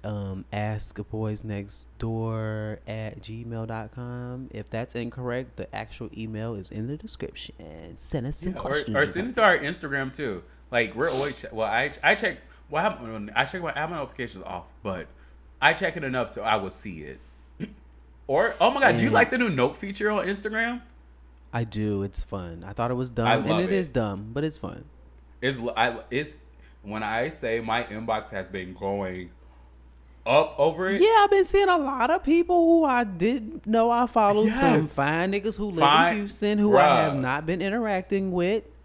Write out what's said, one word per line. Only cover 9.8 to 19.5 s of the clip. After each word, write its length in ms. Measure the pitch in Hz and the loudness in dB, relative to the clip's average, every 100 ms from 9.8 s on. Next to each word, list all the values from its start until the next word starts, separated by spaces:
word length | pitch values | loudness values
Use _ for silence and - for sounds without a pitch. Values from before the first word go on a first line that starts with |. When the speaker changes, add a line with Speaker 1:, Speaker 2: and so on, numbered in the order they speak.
| 151 139 135 | -4 -4 -4
Speaker 2:
too. 280 | 131 135 90 - - - | -6 -6 -6 -10 -20 -4
Like, 240 | 120 113 | 0 0
we're 160 | 110 160 | -2 -2
always 300 | 131 143 123 | 0 -2 -6
che-, 80 | - | -10
well, 140 | 110 110 | -4 0
I, 240 | 113 143 - | 0 0 0
I 120 | 156 | 2
check. 240 | - 208 - - - - | 2 -2 -6 -18 -20 -6
Well, 140 | 151 | -2
I 40 | 208 | -2
have, 400 | - 117 110 104 | -4 -10 -10 -4
I 100 | 107 139 | -2 -2
check 160 | 185 | -4
my, 80 | 165 | -6
I 60 | 143 | -4
have 100 | 160 | -6
my 60 | 170 | -6
notifications 480 | 135 - 117 98 | -8 -8 -10 -10
off, 220 | 90 90 - - | -12 -12 -12 -10
but 240 | 104 90 78 - - - - - | -8 -8 -10 -18 -20 -20 -20 2
I 100 | 143 | 2
check 240 | 160 180 170 | 2 -4 -4
it 80 | |
enough 300 | 139 127 117 | -4 -4 -4
so 80 | - | -4
I 140 | 107 107 | 0 0
will 140 | 95 | 0
see 300 | - 107 82 | -10 -12 -12
it. 180 | 73 65 - - - - | -12 -16 -20 -20 -20 -12
<clears throat> 80 | - - - - - - - | -12 -12 -20 -20 -20 -18 -2
Or, 240 | 139 226 - | 0 0 4
oh 100 | 202 | 4
my 120 | 277 | 6
God, 100 | 247 | 4
do 60 | 117 | 6
you 60 | 233 | 4
Speaker 1:
And 80 | |
Speaker 2:
like 160 | - 240 | 4 4
the 80 | 254 | 2
new 100 | |
note 260 | 233 | 0